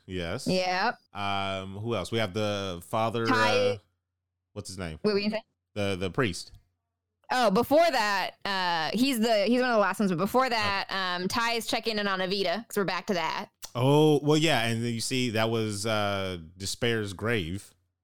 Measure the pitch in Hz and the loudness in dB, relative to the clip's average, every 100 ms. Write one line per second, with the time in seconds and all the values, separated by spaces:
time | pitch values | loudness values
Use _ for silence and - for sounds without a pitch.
0 | - 92 82 110 - 185 185 180 196 - | -10 -6 -6 -6 -2 -2 0 0 -2 -4
1 | _ 98 101 98 98 95 95 98 113 110 | _ -8 -4 -2 -2 -4 -8 -8 -4 -4
2 | 87 113 107 101 104 101 98 85 - 113 | -2 -2 -2 -2 -2 -2 -4 -8 -4 -2
3 | 113 117 113 247 - - - - _ _ | 0 0 0 2 2 2 0 -2 _ _
4 | _ _ _ _ _ 104 95 95 85 80 | _ _ _ _ _ -14 -12 -8 -8 -4
5 | 214 202 208 220 - _ _ 104 101 92 | -2 -2 -2 -6 -8 _ _ -4 -2 -2
6 | 92 85 117 85 - - _ _ _ _ | -4 -2 -2 -2 -12 -20 _ _ _ _
7 | _ _ - 254 226 196 240 294 339 254 | _ _ -4 2 4 4 4 6 6 4
8 | 208 196 170 - 196 190 180 170 156 208 | 0 0 -2 -6 -4 -2 0 0 0 0
9 | 269 247 233 214 196 247 254 226 190 196 | 2 2 2 2 4 2 4 4 2 2
10 | 202 160 196 247 262 226 208 196 - 190 | 0 2 2 2 2 2 0 -2 -4 -4
11 | 185 180 185 247 233 233 220 233 233 214 | -2 -2 -2 0 0 0 -2 -2 -2 -2
12 | 202 185 185 202 185 190 - 208 185 180 | 0 0 0 0 0 -2 -4 -2 -2 -2
13 | 185 180 160 139 - _ - 120 127 147 | -2 -2 -2 -4 -8 _ -10 0 4 6
14 | 156 147 147 156 160 131 117 113 120 117 | 6 4 4 4 4 2 2 0 -2 -4
15 | - 131 123 107 113 113 110 101 110 107 | -2 0 0 2 2 2 0 -2 -2 0
16 | 101 98 95 90 80 90 95 - 120 113 | 0 -2 -4 -6 -10 -10 -8 -2 0 0
17 | 104 85 104 117 80 98 - _ _ _ | -2 -4 -2 0 -2 -6 -10 _ _ _